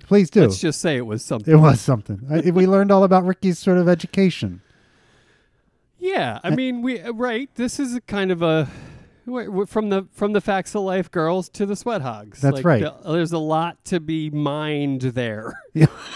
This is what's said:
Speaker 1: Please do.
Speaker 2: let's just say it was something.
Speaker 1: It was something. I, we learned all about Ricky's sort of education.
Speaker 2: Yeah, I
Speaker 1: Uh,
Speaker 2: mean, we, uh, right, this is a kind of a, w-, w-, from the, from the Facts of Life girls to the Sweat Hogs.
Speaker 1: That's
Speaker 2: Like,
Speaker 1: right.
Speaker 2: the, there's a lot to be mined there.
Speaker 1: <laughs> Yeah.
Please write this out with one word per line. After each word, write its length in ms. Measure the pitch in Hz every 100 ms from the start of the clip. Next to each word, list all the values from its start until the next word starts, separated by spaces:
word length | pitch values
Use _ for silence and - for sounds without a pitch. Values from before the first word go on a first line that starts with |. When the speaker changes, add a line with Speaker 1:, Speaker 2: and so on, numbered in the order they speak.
| -
Speaker 1:
Please 240 | 202 180
do. 120 | 214
Speaker 2:
let's 160 | 120 92
just 220 | 156 -
say 160 | 170 131
it 100 | 117
was 180 | 110
something. 280 | - 123 156
Speaker 1:
It 40 | 156
was 220 | 151 120
something. 400 | - 120 - 101 135
I, 200 | 160 175
we 160 | 175 185
learned 240 | 196 202
all 140 | 190
about 200 | 190 185
Ricky's 340 | 180 185 190 170
sort 200 | 196 180
of 100 | 175
education. 760 | 170 - 196 190 - 101 87 _ _ _ _ _ _ _ _ _ _ _ _ _ -
Speaker 2:
Yeah, 400 | 359 381 135 107
I 40 | 175
Speaker 1:
Uh, 60 |
Speaker 2:
mean, 280 | 254 262 240
we, 180 | 247 226
uh, 120 | 208
right, 380 | 226 247 226 277 -
this 240 | 247 -
is 140 | 262 240
a 40 |
kind 280 | - 202 190
of 100 | 170
a, 260 | 170 160 135 - - - - _ 240
w-, 200 | 247 208
w-, 200 | 190 202
from 220 | 220 214
the, 180 | 190 190
from 200 | - 208
the 80 | 208
Facts 340 | 214 190 -
of 80 | 208
Life 280 | 190 185 -
girls 380 | 175 160 185 180
to 160 | - 202
the 80 |
Sweat 280 | 202 240 208
Hogs. 380 | 127 107 107 -
Speaker 1:
That's 140 | 139 135
Speaker 2:
Like, 80 |
Speaker 1:
right. 180 | 170 208
Speaker 2:
the, 300 | 151 - 160
there's 200 | 165 160
a 60 | 165
lot 460 | 156 156 170 - -
to 120 | 180
be 300 | 156 160 156
mined 720 | 147 143 147 151 147 143 131
there. 580 | 127 120 117 107 113 - -
Speaker 1:
<laughs> 80 |
Yeah. 120 | 156 156 - -